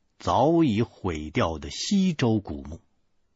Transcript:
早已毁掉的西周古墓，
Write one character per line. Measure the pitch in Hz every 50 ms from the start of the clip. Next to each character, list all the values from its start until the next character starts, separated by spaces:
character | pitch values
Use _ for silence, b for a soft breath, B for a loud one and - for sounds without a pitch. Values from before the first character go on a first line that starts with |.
| _ _ _ -
早 | - 87 87 104 127 156 170 165 165
已 | 131 101 104 117
毁 | - - - - 92 80 78 76 78
掉 | - 120 107 82 80 73
的 | 73 76
西 | - - - - 202 196 190 185 156
周 | - 135 117 110 104
古 | - - 76 71 67
墓， | 71 78 - _ _ _ _ _ _ _ _ _ _ _